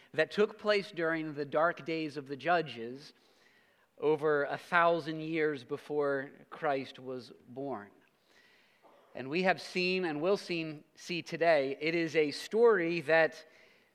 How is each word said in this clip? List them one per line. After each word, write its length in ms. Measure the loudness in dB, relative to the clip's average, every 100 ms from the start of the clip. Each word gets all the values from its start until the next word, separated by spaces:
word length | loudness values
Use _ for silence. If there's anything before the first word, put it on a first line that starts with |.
| -8
that 160 | 0 0
took 300 | 4 2 2
place 320 | 0 2 0 -2
during 380 | -2 0 -2
the 120 | -6 -2
dark 380 | 2 2 2
days 320 | -4 -4 -4 -8
of 120 | -10
the 100 | -6
Judges 760 | 0 0 0 -6 -10 -12 -16 _ _ _ _ _ _ _ _ _
over 440 | 0 2 2 2 0
a 60 | -4
thousand 640 | 0 4 4 4 -2 -6
years 420 | -4 0 0 -2
before 680 | -6 -10 -4 -2 0 0 -4 -14 -18
Christ 480 | -4 -2 -2 -4 -10
was 320 | -10 -10 -12 -20 -16
born. 400 | -10 -8 -8 -10 -20 _ _ _ _ _ _ _ _ _ _ _ -12
And 120 | -6
we 140 | 0
have 180 | 2 0
seen 460 | -2 -2 0 0 0
and 160 | 0
will 160 | 0 0
seen, 460 | -2 -6 -6 -10 -16
see 300 | _ -8 -8
today, 520 | -6 0 4 4 2 -2
it 140 | -2 0
is 200 | 0 0
a 140 | 0
story 720 | -2 -4 4 6 6 2 -2
that 420 | 2 4 4 0 -16 _ _ _ _